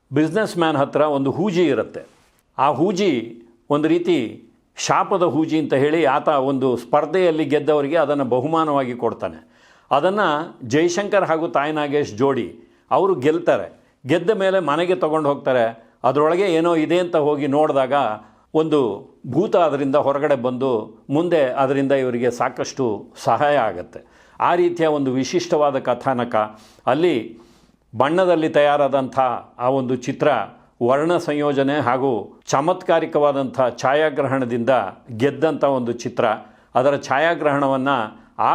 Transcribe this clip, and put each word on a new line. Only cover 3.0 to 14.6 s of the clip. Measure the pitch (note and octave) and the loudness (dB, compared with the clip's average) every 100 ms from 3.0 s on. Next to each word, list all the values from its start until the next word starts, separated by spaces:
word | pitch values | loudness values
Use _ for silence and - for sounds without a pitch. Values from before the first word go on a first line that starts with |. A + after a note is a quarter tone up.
| G3+ B2+ A2+ - - _ _ | 0 0 -4 -14 -20 _ _
ಒಂದು | D3 D#3 | 0 2
ರೀತಿ | F3 E4+ D#3+ A2 - - _ _ - | 0 2 0 -2 -10 -20 _ _ -12
ಶಾಪದ | - D3+ F#3 G3 E3+ | 0 0 0 0 0
ಹೂಜಿ | C#3+ D#3 D#3 | 0 0 -2
ಅಂತ | D3 C#3 | 0 2
ಹೇಳಿ | C#3+ E3 D3 | 2 2 2
ಆತ | C#3 - D3 | 2 2 2
ಒಂದು | C3 C3+ C3 A#2+ | 0 0 0 -2
ಸ್ಪರ್ಧೆಯಲ್ಲಿ | - D3 D3+ F#3 F3+ D#3 D3 | 0 0 0 2 2 2 0
ಗೆದ್ದವರಿಗೆ | D3 C#3 D3+ C#3 E3 | 0 2 0 2 0
ಅದನ್ನು | C#3+ C#3+ B2+ | 0 0 0
ಬಹುಮಾನವಾಗಿ | B2+ C3+ D#3+ D#3+ C#3+ B2+ A#2+ | 0 0 0 0 0 -2 -4
ಕೊಡ್ತಾನೆ. | A#2 G#2 G2 D#2+ - _ _ _ _ | -4 -4 -8 -10 -20 _ _ _ _
ಅದನ್ನು | C3+ E3+ G#3 F#3 D3 E3 - A#2+ | 0 2 0 0 0 -6 -12 -2
ಜೈಶಂಕರ್ | C#3 E3+ E3+ G3+ G#3 E3 | 0 2 0 0 0 0
ಹಾಗೂ | D#3+ E3 | -2 0
ತಾಯಿ | D3 D3 | -2 -2
ನಾಗೇಶ್ | D#3 D3 D3 C#3 G#2 | -2 -2 -2 -4 0
ಜೋಡಿ | C#3 C3+ F2+ E2+ - _ _ | 0 0 -4 -10 -20 _ _
ಅವರು | C3 G3 E3 | 0 0 0
ಗೆಲ್ತಾರೆ. | C3+ E3 E3+ B2+ E2+ - _ _ | 0 0 0 -2 -4 -16 _ _
ಗೆದ್ದ | B2 E3 E3+ | -2 -2 0
ಮೇಲೆ | G#3 F#3+ F#3+ | 0 0 0